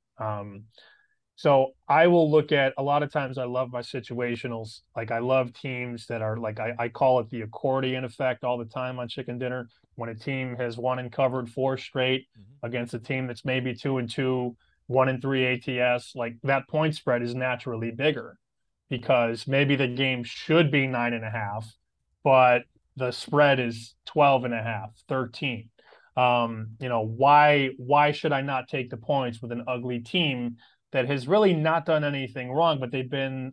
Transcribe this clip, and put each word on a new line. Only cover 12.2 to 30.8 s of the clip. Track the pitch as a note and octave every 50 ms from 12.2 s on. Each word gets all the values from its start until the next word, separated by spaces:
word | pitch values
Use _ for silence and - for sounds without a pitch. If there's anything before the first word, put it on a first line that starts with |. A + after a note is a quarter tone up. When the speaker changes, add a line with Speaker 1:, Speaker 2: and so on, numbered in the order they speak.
| C3 _ _
Speaker 2:
Mm-hmm. | A2 G2 G2+ C3 - -
Speaker 1:
against | A#2 A#2+ B2 A#2+ A#2 -
a | A#2+
team | A2 - C3+ C3 C3
that's | B2+ A#2+ - -
maybe | C#3+ B2+ C3 B2 B2+ A#2+
two | A#2 - C#3 C3+ C3
and | A#2+ A2+
two, | - - C3+ C3 B2+ B2+ B2 B2 A#2+ _ _ _ _ _ _
one | - B2 C3 C3 C3
and | C3 B2
three | - C3+ C3+ C3 C3
A | B2+ B2+ B2
T | - - B2+ B2
S, | B2 B2 B2 B2 - - -
like, | B2+ A#2+ A#2 A#2 A#2 -
that | C3 C3+ C#3 C3+ _
point | - D#3 D#3 D#3+ D#3
spread | - - - B2 A#2+
is | A#2+ A#2+ A#2+
naturally | C3 B2+ B2+ B2 B2 - B2+ A#2+ A2+ A2+ A2+
bigger | A2 A2+ C#3 D#3 D3 B2+ - - G2 _ _ _ _ _ _ _ _ _ _ -
because | - B2 A2+ - C3+ B2 A#2+ A#2 A#2 A2 -
maybe | - C3+ C#3 C#3+ C#3 C#3+
the | C3+ C#3 B2
game | B2 B2+ C3+ C3 C3 B2 A#2+
should | A#2 - - - - D#3 E3 E3+ C#3+
be | C3+ C#3+ C3+
nine | C3 B2+ A#2+ A#2+ A#2+ A#2+
and | A2+ A2+
a | A2
half, | G#2+ A#2 G#2+ G2+ G2+ A2 A2 A2 - _ _ _ _ _ _ _ _ _ -
but | D3 C3+ C3 B2+ B2+ B2 B2 - _ _ _ _ _ -
the | C3 B2+ B2
spread | A#2+ - - - - D3 D3 C#3+ C#3 C3
is | B2+ A#2 A#2 A2+ A2+ - _ _ -
twelve | - - D#3 D3 C#3+ C#3 C3 B2
and | B2 A#2+
a | A2+ A2
half, | A2+ A2+ G2+ G2 G#2 - _ _
thirteen. | - C3+ C3 B2+ A#2 A#2 - - C#3 B2 A2+ A2 A2+ _ _ _ _ - _ _ _ -
Um, | - B2+ B2 B2 A#2+ A#2+ A2+ A2+ A2 A2 A2 A2 -
you | C#3 B2+
know, | A#2+ A2+ A2
why, | A2 A2+ A#2 C3+ C#3 C#3+ D3 D3 D3+ D3 C#3+ C#3 C3 B2+
why | - B2+ B2 C#3+ D3 D3 D3 D3
should | - - D#3+ C#3+
I | C3+
not | C3+ C#3 C#3 C3 B2+ -
take | - C#3 B2+ B2
the | -
points | A#2 A2 - D3 C#3 C3 B2 A#2 A2+ -
with | A#2 A#2+
an | A#2+ A#2+ A#2+
ugly | B2+ B2 A#2+ B2 B2 A#2+
team | A#2 - - F3+ E3+ D3+ C3 B2 A#2+ A#2+ A#2+ A#2 _ _ _ _